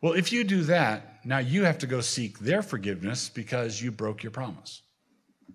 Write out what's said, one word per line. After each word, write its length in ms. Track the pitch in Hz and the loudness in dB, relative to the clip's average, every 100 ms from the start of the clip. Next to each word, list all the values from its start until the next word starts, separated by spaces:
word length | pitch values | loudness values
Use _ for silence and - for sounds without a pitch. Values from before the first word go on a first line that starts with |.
Well, 140 | 165 | 4
if 180 | 165 185 | 4 2
you 120 | 233 | 2
do 180 | 220 190 | 2 2
that, 640 | 156 175 131 107 - - | 4 6 4 2 -6 -14
now 140 | 120 135 | -2 0
you 240 | 127 165 | 2 4
have 140 | 190 147 | 4 2
to 80 | 127 | 0
go 140 | 127 | 0
seek 380 | 117 - 113 - | 0 -2 -4 -4
their 240 | 104 185 | 0 0
forgiveness 680 | 202 123 98 92 95 127 - | 0 -4 -2 -2 -2 -4 -6
because 520 | - 107 123 117 104 | -8 -4 -2 -2 -4
you 120 | 120 | -6
broke 320 | 107 107 104 | -4 -4 -4
your 80 | - | -8
promise. 500 | 113 131 165 - - _ _ _ _ _ _ _ | -8 -8 -10 -14 -18 _ _ _ _ _ _ _